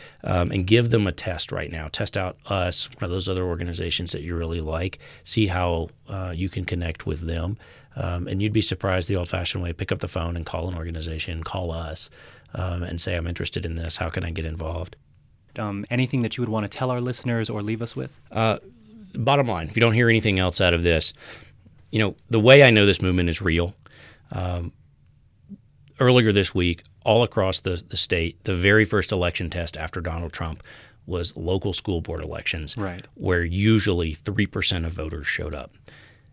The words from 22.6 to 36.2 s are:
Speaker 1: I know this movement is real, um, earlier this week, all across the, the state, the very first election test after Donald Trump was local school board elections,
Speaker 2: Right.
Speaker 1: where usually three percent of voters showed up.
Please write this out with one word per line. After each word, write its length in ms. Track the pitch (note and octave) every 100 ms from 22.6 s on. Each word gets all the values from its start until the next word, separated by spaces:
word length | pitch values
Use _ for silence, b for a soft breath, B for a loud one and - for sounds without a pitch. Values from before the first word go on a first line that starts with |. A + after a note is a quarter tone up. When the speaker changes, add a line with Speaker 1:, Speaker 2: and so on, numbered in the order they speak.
Speaker 1:
I 80 | C3+
know 160 | G#2+ G2+
this 160 | F#2
movement 280 | F#2 F2+ E2+
is 120 | E2
real, 320 | F#2+ E2 F2 - - B B B -
um, 400 | - F2+ F2 F2 - _ _ _ _ _ _ _ - _ _ - -
earlier 320 | B2+ B2+ A2
this 240 | G2+ F2+
week, 280 | F#2+ F2+ E2 - _ A2+
all 160 | A2
across 400 | A#2+ - F#2+ F2+
the, 200 | F#2+ F2 -
the 80 | -
state, 400 | - F2 E2+ -
the 80 | -
very 320 | F2+ F#2+ G#2+
first 280 | G#2 G#2+ -
election 360 | G2 F2 - F2
test 300 | F2 E2 D2+
after 240 | D#2+ F2+
Donald 280 | E2+ E2 E2+
Trump 320 | - D#2+ D#2 B B B B -
was 280 | F2+ E2+
local 380 | - E2+ F#2+ G2+
school 300 | F2+ - E2+
board 200 | E2 E2
elections, 540 | D#2+ D#2 - E2 D2+ -
Speaker 2:
Right. 300 | G2 F2+ -
Speaker 1:
where 280 | - F#2+ F2+
usually 680 | E2+ F2+ G#2+ A2 G#2 F2 E2
three 320 | D#2 - G2+
percent 400 | G2 - - F2+
of 80 | E2
voters 340 | E2+ D#2+ D#2 D2
showed 280 | - D2+
up. 180 | D2 - _ - B B B